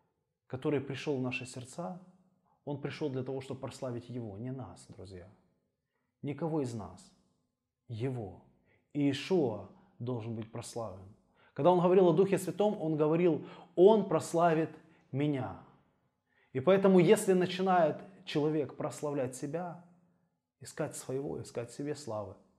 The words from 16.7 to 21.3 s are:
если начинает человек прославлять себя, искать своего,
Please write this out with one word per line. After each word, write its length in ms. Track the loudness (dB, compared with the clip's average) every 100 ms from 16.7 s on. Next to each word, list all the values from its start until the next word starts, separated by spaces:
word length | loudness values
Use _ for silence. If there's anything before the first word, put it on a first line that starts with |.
| 6 8 8
если 360 | 8 6 6
начинает 680 | 4 2 0 2 4 4 0 -10 -18
человек 500 | -6 -2 0 0 -4
прославлять 640 | -6 -8 -6 -6 -4 -4 -6
себя, 480 | -8 -8 -8 -12 -20 _ _ _ _ _ _ _
искать 360 | -14 -8 -8 -8
своего, 460 | -8 -6 -6